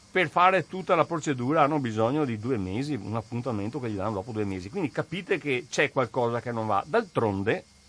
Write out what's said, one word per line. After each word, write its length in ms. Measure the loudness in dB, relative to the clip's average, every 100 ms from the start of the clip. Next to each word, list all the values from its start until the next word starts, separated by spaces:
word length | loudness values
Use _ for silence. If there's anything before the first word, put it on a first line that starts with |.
| -4
per 160 | 0 2
fare 380 | 6 6 6 0
tutta 260 | -6 2
la 120 | 4 4
procedura 580 | 0 -2 -2 2 4
hanno 160 | 4 4
bisogno 440 | 0 2 2 2
di 140 | 0 -2
due 200 | -2 -2
mesi, 360 | -2 -4 -4
un 220 | -4 -4 -6
appuntamento 640 | -4 -6 -4 -4 -4 -6
che 100 | -6
gli 60 | -4
danno 180 | -2
dopo 180 | -4 -4
due 140 | -4 -4
mesi. 240 | -4 -8
Quindi 220 | -6 -4
capite 480 | -4 -6 -8 -4 -4
che 260 | -2 -4 -4
c'è 240 | -2 0
qualcosa 480 | 0 -2 0 0 -2
che 120 | -4
non 160 | -4 0
va. 160 | -2 0
D'altronde 800 | -2 0 0 0 2 0 -2 -6 _